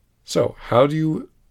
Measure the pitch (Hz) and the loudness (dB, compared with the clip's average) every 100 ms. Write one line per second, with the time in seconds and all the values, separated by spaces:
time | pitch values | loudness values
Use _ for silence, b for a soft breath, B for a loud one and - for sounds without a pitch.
0 | _ _ - 170 57 - - 117 143 156 | _ _ -6 -2 -2 -4 0 2 2 2
1 | 156 156 302 _ _ | -2 -4 -8 _ _